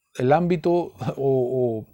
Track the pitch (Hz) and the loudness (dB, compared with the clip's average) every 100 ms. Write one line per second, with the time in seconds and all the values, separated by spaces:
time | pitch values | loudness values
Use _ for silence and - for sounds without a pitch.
0 | _ - 127 151 175 180 175 175 165 - | _ -2 2 2 2 0 2 0 -2 -6
1 | 113 156 135 131 123 131 123 110 - | -8 -2 0 0 0 0 -2 -4 -10